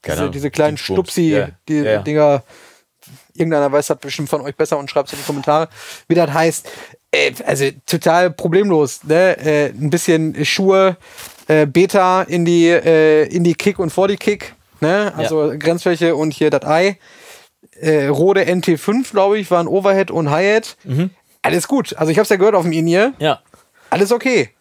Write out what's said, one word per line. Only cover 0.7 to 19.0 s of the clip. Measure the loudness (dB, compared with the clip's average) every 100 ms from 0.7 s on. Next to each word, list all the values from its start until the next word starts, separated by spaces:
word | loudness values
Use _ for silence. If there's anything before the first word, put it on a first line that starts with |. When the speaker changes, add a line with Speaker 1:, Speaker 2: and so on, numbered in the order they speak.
| -2
Speaker 1:
Dingsbums. | -4 -4
Speaker 2:
Stupsi, | -2 -2 0
Speaker 1:
Ja, | 0 -2 -12 -6
Speaker 2:
die | -2
Speaker 1:
ja, |
ja. | 0 0
Speaker 2:
Dinger. | 0 2 2 2 -4 -20 -20 _ _ _ _ -20 _
Irgendeiner | -6 -2 0 2
weiß | 0 -2
das | -6
bestimmt | -6 -8 -4
von | -4
euch | -6 -6
besser | -4 -4
und | -4
schreibt's | -4 -4
in | -10
die |
Kommentare, | -8 -6 0 0 -2 -10 -20 -20 _
wie |
das | 0 0
heißt. | 0 0 -2 -14 -20 -20 _ _
Äh, | -2 -2 -4 -6
also | -2 -2 -4 -6
total | -2 2 2 2
problemlos, | -2 0 0 2 2 0 -4
ne? | 0 2 2 0
Äh, | 0 0 -2
ein | -2 -2
bisschen | -2 2 0 0 -4
Schuhe, | -4 0 2 4 2 0 -16 -20 -20 -20 0
äh, | 2 4
Beta | 2 2 4 2 2
in | 0 -2
die, | 2 4 4
äh, | 4 4 4 4 4 2
in | 0
die | 0
Kick | 2 -2 -2
und | -4
vor | 0 -2
die | 0
Kick, | -4 -4 -8 _ _ _
ne? | 0 0 -2 -4
Also | -2 0 -2
Speaker 1:
Ja. | -2
Speaker 2:
Grenzfläche | -2 0 -2 0 0 0
und | -2
hier | 0 0
das | 0
Ei. | 0 0 0 -2 -18 -20 -20 -20 _ _ _ -6
Äh, | 0 0 0
Rode | 2 2 2 0
N | 0
T | 0 -2
fünf, | -2 -2